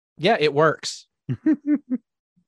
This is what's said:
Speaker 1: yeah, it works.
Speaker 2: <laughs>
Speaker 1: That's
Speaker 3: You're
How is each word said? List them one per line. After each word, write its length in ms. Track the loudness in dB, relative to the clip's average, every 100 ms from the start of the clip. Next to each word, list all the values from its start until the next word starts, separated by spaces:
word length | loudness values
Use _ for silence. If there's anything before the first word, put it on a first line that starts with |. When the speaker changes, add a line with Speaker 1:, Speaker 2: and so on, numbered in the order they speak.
| _ -4
Speaker 1:
yeah, 180 | 0 2
it 140 | 2
works. 520 | 2 2 0 -8 -14 -18 _
Speaker 2:
<laughs> 100 | -10
Speaker 1:
That's 120 | -4
Speaker 3:
You're 140 | -2 -2 -2 -4 -4 -10 _ _ _ _